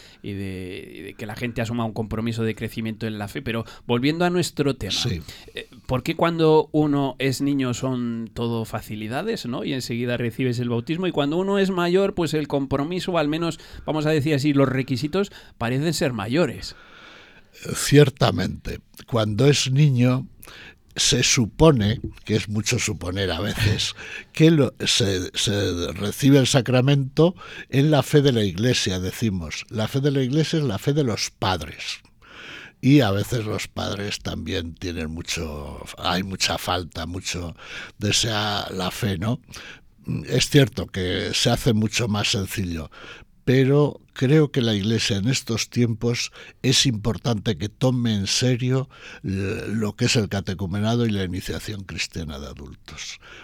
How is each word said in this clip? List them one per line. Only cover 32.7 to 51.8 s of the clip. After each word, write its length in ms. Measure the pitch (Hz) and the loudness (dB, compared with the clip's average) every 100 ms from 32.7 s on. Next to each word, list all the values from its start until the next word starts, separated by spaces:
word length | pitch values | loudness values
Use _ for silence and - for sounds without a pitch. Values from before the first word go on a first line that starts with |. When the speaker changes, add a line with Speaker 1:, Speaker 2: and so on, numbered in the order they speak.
| - | 0
Speaker 2:
Y 180 | 127 147 | 6 6
a 120 | 107 | 6
veces 340 | 98 104 123 107 | 0 -2 -4 -4
los 240 | 98 - | -6 -8
padres 500 | 95 92 98 101 - | -6 -6 -6 -6 -6
también 560 | 90 87 85 92 82 80 | -8 -8 -6 -6 -6 -8
tienen 360 | 90 82 78 | -8 -6 -8
mucho, 680 | 82 - 85 82 73 71 71 - - | -8 -8 -6 -6 -8 -10 -12 -14 -6
hay 240 | 87 90 | -2 -2
mucha 340 | 95 92 - 85 | -4 -2 -2 -2
falta, 480 | - 90 82 87 80 | -2 -4 -4 -10 -8
mucho 500 | 92 - 87 85 - - - - - | -8 -6 -8 -8 -12 -16 -16 -14 -6
de 120 | 101 | -2
esa, 600 | - 113 107 104 101 - | 0 0 -2 -2 -4 -6
la 200 | 95 90 | -6 -6
fe, 260 | - 107 92 | -4 -4 -2
¿no? 220 | 110 123 - - - - - _ - 82 78 | -4 -4 -8 -18 -18 -20 -20 _ -8 -6 -2
Es 220 | 127 - | 0 4
cierto 380 | 143 120 - 80 | 6 6 0 -6
que 420 | 98 90 92 95 | -4 -4 -2 -2
se 160 | - 123 | 0 0
hace 220 | 120 139 | 2 2
mucho 380 | 110 107 - 117 | 2 2 -2 -2
más 220 | 104 101 | 0 0
sencillo, 600 | 104 92 - 90 82 78 - - - - _ - | -2 -4 -4 -4 -6 -10 -14 -20 -20 -20 _ 2
pero 560 | 131 131 143 143 - _ | 4 6 4 2 -2 _
creo 380 | - 127 156 147 | -2 4 6 4
que 100 | 135 | 2
la 140 | 113 104 | 0 2
Iglesia 420 | 101 110 - 98 | 2 0 0 0
en 100 | 107 | 0
estos 420 | 131 - 110 - | -2 -2 -4 -2
tiempos 640 | 120 117 110 120 120 - - - - | 0 0 0 -2 -2 -6 -10 -20 -4
es 240 | 123 123 135 | 2 4 2
importante 720 | 107 113 104 127 107 120 104 | 0 -2 -2 -2 -2 -2 -4
que 120 | 104 | -6
tome 440 | - 127 127 117 | 0 0 2 0
en 140 | 104 95 | 0 0
serio, 640 | - 127 123 127 131 127 - - - | 0 2 2 0 0 -2 -12 -20 -10
eh, 420 | - 95 98 - - | -6 -2 -2 -4 -4
lo 260 | 110 104 - | -4 -4 0
que 100 | 120 | 0
es 120 | 123 | 2
el 120 | 98 | 0
catecumenado 800 | 98 90 92 95 104 107 120 117 | -2 -4 -4 -4 -2 0 0 0
y 20 | |
la 140 | 101 | 0
iniciación 600 | 92 90 - - - 101 | -2 -6 -6 -8 -8 -10